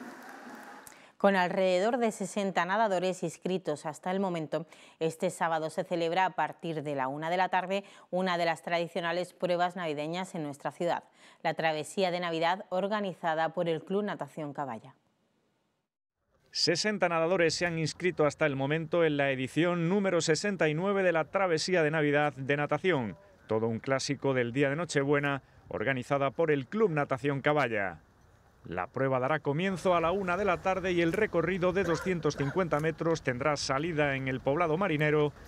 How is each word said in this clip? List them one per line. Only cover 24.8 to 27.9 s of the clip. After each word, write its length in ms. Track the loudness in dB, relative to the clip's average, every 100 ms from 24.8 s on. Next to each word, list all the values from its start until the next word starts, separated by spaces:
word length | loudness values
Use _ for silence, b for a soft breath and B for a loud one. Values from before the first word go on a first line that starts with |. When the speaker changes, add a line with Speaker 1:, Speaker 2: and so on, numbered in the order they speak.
| -2 0 2 2 0 -4 -8 b b
Speaker 2:
organizada 600 | -4 -2 -2 0 0 0
por 180 | 0 2
el 160 | 2 0
Club 240 | 0 2
Natación 520 | 2 0 -2 -2 0
Caballa. 580 | 2 2 2 0 -4